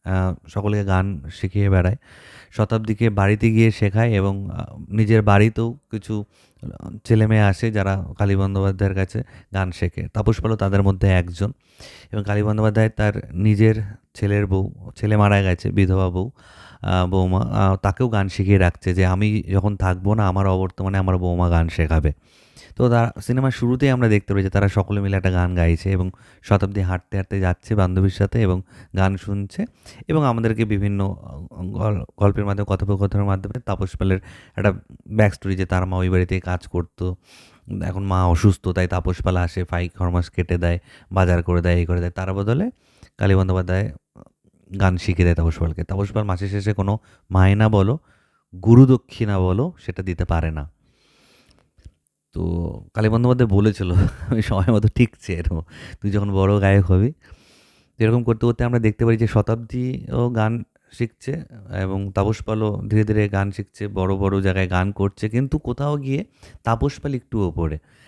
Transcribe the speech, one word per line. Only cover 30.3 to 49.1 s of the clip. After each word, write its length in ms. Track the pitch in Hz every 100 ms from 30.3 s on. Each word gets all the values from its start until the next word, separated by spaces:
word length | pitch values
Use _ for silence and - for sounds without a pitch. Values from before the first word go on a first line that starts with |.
| 117 113 113
বিভিন্ন, 520 | 110 101 101 98 98 92
আহ, 240 | - 69 87 -
গল-, 420 | 92 101 107 101 - -
গল্পের 260 | 101 101
মাধ্যমে, 200 | 101 101 101
কথোপকথনের 580 | 95 101 98 98 101 101
মাধ্যমে 340 | 95 98 127
তাপস 360 | - 98 92 -
পালের 220 | 95 92 - - - -
একটা 160 | 104 92 - - -
ব্যাক 260 | 107 104
স্টোরি 220 | - 98 92
যে 100 | 92
তার 200 | 92 92
মা 100 | 90
ওই 140 | 92
বাড়িতেই 300 | 92 90 95
কাজ 260 | 90 90 -
করতো, 500 | 90 85 - 92 90 _ - - _ - 98
এখন 220 | - 92
মা 220 | 98 92 90
অসুস্থ, 420 | 85 101 92 95
তাই 200 | 90 90
তাপস 340 | 92 92 90
পাল 140 | 95 90
আসে, 280 | 87 -
ফাইক 280 | 90 87 87 -
খরমাস 320 | 90 87 85
কেটে 280 | - 87 87
দেয়, 200 | 87 87 _ - -
বাজার 300 | 95 90 87
করে 200 | 85 87
দেয়, 120 | 87
এই 120 | 87 85
করে 140 | 87
দেয়। 100 | 87
তার 240 | 92 95
বদলে 360 | 95 101 131 233 - _ _ - -
কালী 160 | 101
বন্দ্যোপাধ্যায় 580 | 95 92 92 90 92 104 71 _ - - _ _ _ _ 98
গান 160 | 95 90
শিখিয়ে 280 | - 87
দেয় 100 | 87
তাপস 240 | 85 82 -
পালকে। 260 | 82 80
তাপস 280 | - 95 98
পাল 120 | 107
মাসের 240 | 104 90 98
শেষে 240 | 101 98
কোনো 260 | 101 98 107 _ _ -
মায়না 380 | 92 95 101 110
বলো, 300 | 104 98 143 _ _ _ _ _
গুরুদক্ষিণা 840 | 92 101 120 131 127 _